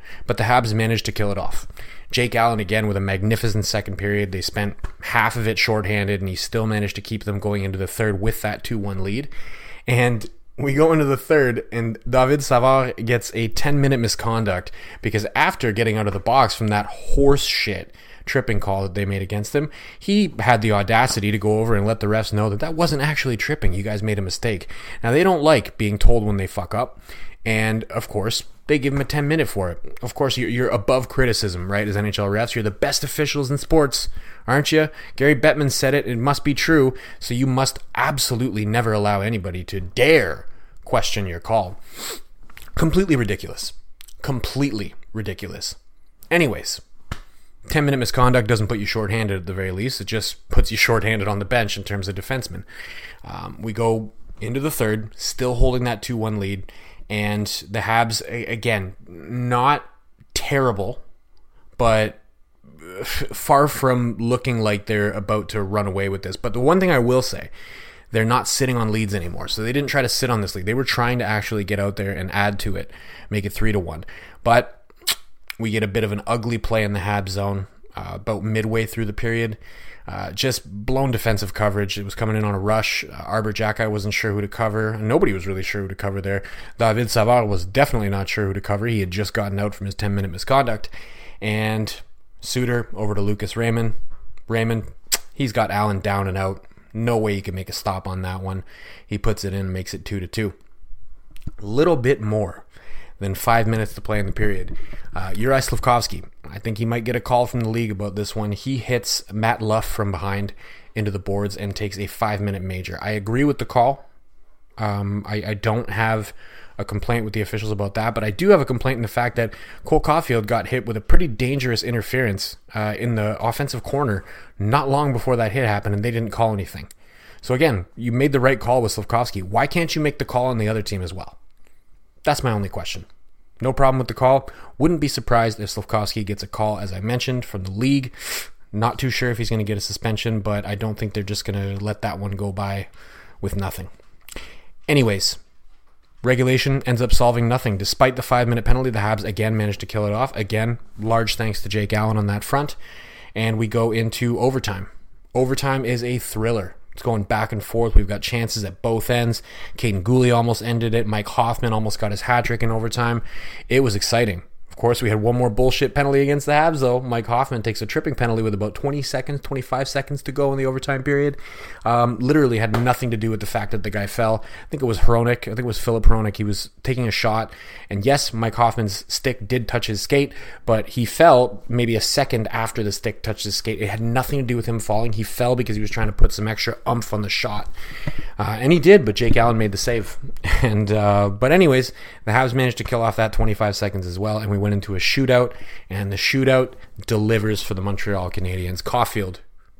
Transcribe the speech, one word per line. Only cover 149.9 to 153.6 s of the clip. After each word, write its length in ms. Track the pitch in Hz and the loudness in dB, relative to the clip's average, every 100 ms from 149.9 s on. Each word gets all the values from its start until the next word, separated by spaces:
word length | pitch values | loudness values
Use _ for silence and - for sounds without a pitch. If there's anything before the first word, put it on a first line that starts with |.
| 110 104 | -2 0
it 60 | |
off. 240 | 107 135 - | 0 -2 -2
Again, 420 | 104 107 113 117 - - | -2 0 0 -2 -8 -6
large 380 | 107 113 113 - | 0 2 2 -2
thanks 260 | 110 87 | -2 -2
to 80 | 98 | -2
Jake 240 | 104 104 | -2 0
Allen 240 | 107 110 107 | 2 2 2
on 80 | 101 | 0
that 180 | 104 | -2
front. 320 | - 139 147 - - - - - - | 0 -2 -2 -6 -12 -16 -20 -20 -10
And 220 | 104 110 | -4 -2
we 100 | 110 | 0